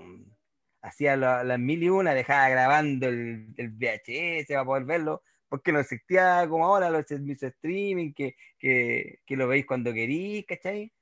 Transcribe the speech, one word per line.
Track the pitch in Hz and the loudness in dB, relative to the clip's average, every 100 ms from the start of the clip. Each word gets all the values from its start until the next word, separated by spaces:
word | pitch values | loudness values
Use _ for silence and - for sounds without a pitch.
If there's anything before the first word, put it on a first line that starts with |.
| 90 92 98 _ _ _ _ _ | -20 -20 -20 _ _ _ _ _
Hacía | 104 - 143 135 | -18 -2 0 2
la, | 131 123 | 2 0
las | 127 123 | 0 -2
mil | 127 165 | -2 0
y | 170 | 2
una, | 190 180 | 2 2
dejaba | 135 127 143 135 | 0 2 4 4
grabando | 127 131 147 151 135 127 | 4 4 4 2 0 -2
el, | 120 117 113 110 - | -2 -6 -10 -14 -12
el | 120 | -12
V | 110 120 | -6 -4
H | 107 - 135 175 165 | -6 -8 -6 -4 -4
S | 143 | -4
para | 143 131 | -2 0
poder | 135 | -2
verlo, | 131 165 156 139 _ _ - | 0 -2 -2 -6 _ _ -12
porque | 139 - | -6 0
no | 151 | 0
existía | 135 120 - 180 185 175 170 | 0 -6 0 4 6 4 2
como | 160 170 | 2 4
ahora | 196 175 | 4 2
los | 160 147 | 0 -2
servicios | 143 143 139 | -6 -6 -6
de | 131 | -8
streaming, | - 156 190 202 185 160 | -8 -6 -4 -2 -2 -4
que, | 143 135 - - _ | -6 -8 -8 -20 _
que, | 135 127 120 120 - - - | 0 2 2 -2 -6 -14 -8
que | 135 | -2
lo | 127 | 2
veis | 139 131 | 0 0
cuando | 127 120 | -2 -2
querís, | 113 113 156 196 208 190 | -2 -2 -4 -4 -8 -8
¿cachai? | 175 185 208 214 _ | -8 -8 -8 -10 _